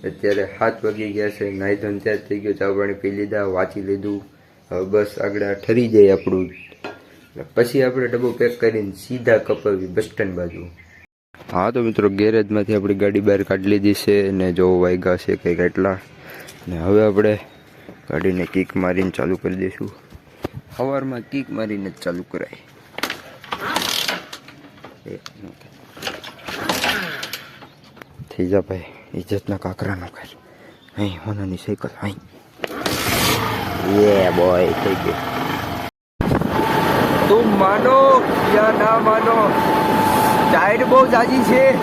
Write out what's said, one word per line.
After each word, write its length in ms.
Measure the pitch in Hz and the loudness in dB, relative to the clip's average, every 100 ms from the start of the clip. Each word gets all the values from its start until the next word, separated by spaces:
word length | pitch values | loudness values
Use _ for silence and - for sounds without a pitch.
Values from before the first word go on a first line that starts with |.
અત્યારે 440 | 98 - 104 101 95 - | -10 -4 -2 0 -2 -2
સાત 260 | 113 - | -2 -2
વાગી 280 | 107 104 107 | -6 -6 -6
ગયા 180 | 104 104 | -4 -4
છે, 220 | 101 101 | -4 -8
નાહી 240 | 98 98 101 | -4 -4 -2
ધોઈને 220 | 104 101 | -4 -4
તૈયાર 200 | 110 104 - | -4 -4 -4
થઈ 120 | 104 | -6
ગયો, 120 | 104 | -4
ચા 200 | 95 98 | -2 -2
પાણી 220 | 98 101 | -2 -2
પી 160 | 98 98 | -4 -4
લીધા, 340 | 101 104 104 | -4 -4 -2
વાંચી 380 | 98 92 92 107 | -2 -2 -2 -4
લીધું. 420 | 95 98 101 101 98 _ _ _ _ | -4 -4 -4 -6 -10 _ _ _ _
હવે 140 | 90 | -6
બસ 340 | 95 104 104 - | 0 0 0 -4
આગળ 240 | 101 101 | -4 -2
આ 100 | 101 | -4
ઠરી 340 | 98 - 117 120 | -4 0 0 4
જાય 220 | 110 101 | 8 8
આપણું. 400 | 95 - 92 87 - - - - - - - - - - | 6 2 -2 -2 -8 -20 -18 -18 -18 -20 -20 -20 -18 -8
પછી 280 | - 120 139 | -2 0 2
આપણે 260 | 127 131 123 | 0 0 -2
ડબ્બો 240 | 120 123 | -2 -2
પેક 280 | - 123 - | 0 -2 0
કરીને 320 | 113 110 101 | -2 0 -6
સીધા 460 | 95 - 123 117 110 | -10 -10 -4 2 2
કપાવી 480 | - 107 107 98 92 | 2 -2 0 -2 -2
બસ 180 | 90 | -4
સ્ટેન્ડ 300 | 107 - 101 | -6 -4 -4
બાજુ. 320 | 87 87 82 87 85 - - - _ _ - - | -4 -8 -8 -16 -18 -20 -20 -20 _ _ -20 -6
હા 180 | 92 101 | -2 0
તો 120 | 123 | 0
મિત્રો, 260 | 117 107 104 | 0 2 2
ગેરેજમાંથી 640 | 98 107 110 101 107 101 | 2 2 2 0 -2 0
આપણી 200 | 107 101 | 0 0
ગાડી 260 | 101 101 101 | 2 2 2
બહાર 220 | 104 98 | 2 2
કાઢી 220 | 98 95 | 0 -2
લીધી 300 | 95 104 101 | 2 2 4
છે 360 | 98 - 101 98 | 2 2 2 2
ને 220 | 95 92 | 0 0
જો 280 | 87 92 90 | 2 4 4
વાગ્યા 360 | 90 92 92 92 | 2 2 0 -2
છે 200 | - 92 | -2 -2
કંઈક 240 | 90 85 | -2 0
એટલા. 380 | 87 92 95 95 - - - - - - - | 0 2 0 -2 -10 -20 -20 -20 -20 -18 -10
ને 100 | 85 | -6
હવે 260 | 85 104 | 2 4
આપણે 340 | 107 98 107 104 - - - - - - - | 4 4 2 0 -6 -20 -20 -20 -20 -20 -8
ગાડીને 340 | 76 92 90 | -2 -2 -2
કિક 320 | 87 92 92 95 | -2 -2 -2 -2
મારીને 340 | 92 90 92 | -2 0 -2
ચાલુ 260 | - 82 92 | -2 -4 -2
કરી 180 | 92 | -4
દઈશું. 360 | 92 92 - 104 - - - _ - - - - - | -4 -6 -6 -12 -12 -20 -20 _ -14 -14 -14 -18 -6
સવારમાં 440 | 131 139 135 123 | -4 -4 -6 -10
કિક 300 | 107 139 123 | -8 -8 -6
મારીને 400 | 113 110 104 98 | -6 -6 -6 -8
જ 20 | |
ચાલુ 300 | - 90 87 | -8 -6 -6
કરાય. 260 | 90 - - - - - - - - - - - - - - - - - - - - - - - - - - - - 98 - - 98 - - - - - - - - - - - - - - - - - - - - - - - - - - - - | -8 -10 -12 -14 -20 -20 -18 -12 -10 -10 -14 -20 -14 -10 -6 -4 -4 -4 -4 -8 -12 -20 -20 -20 -20 -20 -20 -20 -18 -16 -18 -20 -20 -20 -20 -20 -20 -14 -12 -12 -16 -18 -14 -10 -6 -4 -2 -4 -6 -10 -12 -14 -16 -20 -20 -20 -20 -20 -20 -20 -16
થઈ 160 | - 90 | -6 0
જા 140 | 98 | 0
ભાઈ. 240 | - 92 82 - - | -2 -10 -10 -20 -14
ઇજ્જતના 420 | 82 92 101 - 98 | -12 -6 -6 -4 -6
કાકરાનો 500 | 92 92 92 95 90 | -6 -8 -6 -8 -10
ઘર. 300 | - - - - - - - - - | -16 -20 -20 -20 -20 -20 -20 -18 -6
અહીં 200 | 104 85 107 | -6 -6 -10
હોનાની 300 | 101 98 90 | -8 -6 -8
સાયકલ, 320 | - 101 - - | -6 -8 -8 -8
અહીં. 140 | 101 95 - - - - - - - - - - - - - - - - 92 101 | -10 -10 -18 -20 -20 -12 -10 -6 -6 -4 -2 -2 0 0 -2 -4 -6 -4 0 4
યે 300 | 104 101 92 | 6 6 4
બોય, 360 | 87 90 90 90 | 4 4 4 2
થઈ 280 | 82 101 95 | 2 -2 -2
ગઈ. 80 | 87 85 - - - - - - - _ _ _ - - - - 440 440 440 - - - - | -2 -4 -6 -6 -4 -6 -6 -8 -8 _ _ _ 0 0 0 0 0 0 0 0 2 2 4
તું 300 | 214 226 196 | 4 4 4
માનો 640 | 190 208 247 269 269 262 - - - | 2 4 4 6 8 6 4 0 2
યા 80 | 208 | 4
ના 360 | 214 208 214 226 | 4 4 2 4
માનો, 520 | 220 165 220 226 208 - - - - - - - - - - | 4 2 4 4 4 2 2 2 2 2 2 2 2 2 2
ટાઈટ 340 | 165 185 226 254 | 4 4 2 4
બહુ 200 | 254 254 | 6 6
જાજી 360 | 233 233 262 | 4 2 2
છે. 300 | 226 254 269 262 | 4 6 6 4